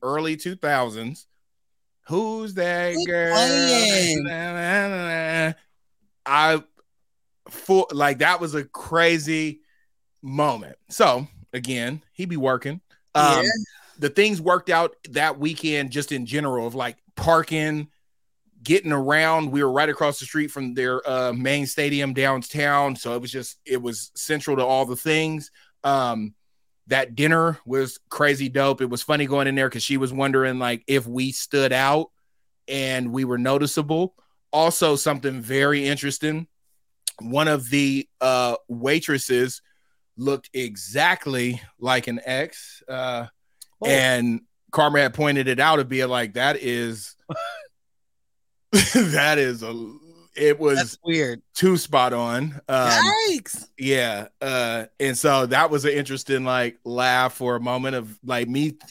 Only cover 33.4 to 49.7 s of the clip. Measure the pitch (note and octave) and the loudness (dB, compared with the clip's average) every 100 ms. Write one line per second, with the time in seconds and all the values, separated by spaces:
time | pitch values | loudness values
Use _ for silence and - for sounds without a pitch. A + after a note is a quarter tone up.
33.4 | C3 C#3 D3 D#3+ D3 D#3+ F#3 _ _ _ | 0 2 0 -2 -2 -2 -4 _ _ _
34.4 | _ D#3 E3 - E3 C#3 D#3 C#3 C3+ C3 | _ 2 2 4 2 2 0 -2 -4 -6
35.4 | A2+ C3+ C#3+ C#3+ C#3 C#3+ C#3+ - D3+ D#3 | -2 2 2 2 0 -2 -4 -4 -4 -4
36.4 | E3 _ _ _ _ _ - - A2+ C#3 | -8 _ _ _ _ _ -12 -10 -2 2
37.4 | D#3 C#3+ A#2+ C#3+ C#3 C3+ - - C3 B2+ | 2 2 0 2 2 0 -4 -2 0 2
38.4 | A#2+ A#2 - A#2 C3+ D#3+ D#3+ C#3 - B2 | 0 -2 -8 -4 0 0 0 -2 2 2
39.4 | B2+ - _ _ _ _ _ - C3+ C#3 | 0 -4 _ _ _ _ _ -6 -4 -4
40.4 | - C3 A#2+ G2 F#2+ C3 F3 F#3 C#3+ B2+ | -6 -8 -8 -10 -6 0 2 0 -2 -2
41.4 | B2 B2 - - B2 B2+ A#2+ A#2 C3 C3 | -2 -4 -10 -6 0 0 -2 -8 -4 -4
42.4 | E3 - - - - C3 B2+ A#2+ A#2+ _ | -4 -10 -20 -20 -12 -8 -6 -6 -10 _
43.4 | _ - - - G#3+ C3+ C3 B2 A#2+ A#2 | _ -20 -20 -6 0 2 4 2 0 -2
44.4 | - _ _ D3+ D3 D3 C3 D3+ D3 C#3 | -8 _ _ 2 4 4 2 0 0 0
45.4 | C3 B2+ D#3 D3+ B2 C3 B2+ B2 A2 A#2+ | 0 2 4 4 0 -2 -2 -2 -2 0
46.4 | C#3 C#3+ B2+ A#2+ A#2 A2 - - - - | 0 0 -2 -4 -4 -8 -14 -18 -12 -10
47.4 | - - - _ _ _ _ _ _ _ | -10 -12 -20 _ _ _ _ _ _ _
48.4 | _ _ _ G3 - B3 F3+ D3 D3 D3 | _ _ _ 2 4 4 4 4 4 4
49.4 | C3 A#2 A2+ | 2 -2 -8